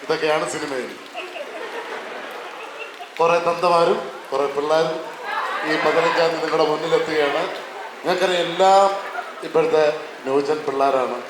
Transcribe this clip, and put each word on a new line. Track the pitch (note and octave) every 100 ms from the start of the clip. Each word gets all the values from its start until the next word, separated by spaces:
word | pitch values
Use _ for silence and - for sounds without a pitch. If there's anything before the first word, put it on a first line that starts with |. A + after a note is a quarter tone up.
ഇതൊക്കെയാണ് | C#3 D#3 D#3 D#3 E3
സിനിമയിൽ. | D#3 D3+ C3 A2+ - - F4+ - E5 C5+ D#5 A4 A4 A#4 A4 - - - - - - - - - - - -
കുറെ | E3 E3+
തന്തമാരും | E3+ E3 F3 E3+ E3+ G#3 - - -
കുറെ | C3+ C#3
പിള്ളേരും | C#3 D3+ D#3+ E3 D#3+ - - - - - - D#3
ഈ | D#3
പതിനഞ്ചാം | D#3 D#3 E3 D#3+ E3
തീയതി | D#3+ D#3+
നിങ്ങളുടെ | D#3+ D3+
മുന്നിലെത്തുകയാണ്. | D3+ D#3+ D#3+ D#3+ D#3 C#3+ D3 F3+ - - - - - D#3
നിങ്ങൾക്കറിയാം, | F3+ F#3 F3
എല്ലാം | E3+ E3+ F#3+ G3 G3 - - - - -
ഇപ്പോഴത്തെ | D#3+ D#3+ D#3 D#3 D3+ D3+ - - C3
ന്യൂജൻ | C#3 C#3+ D3+
പിള്ളേരാണ്. | - C3+ C3+ C3+ A#2+ B2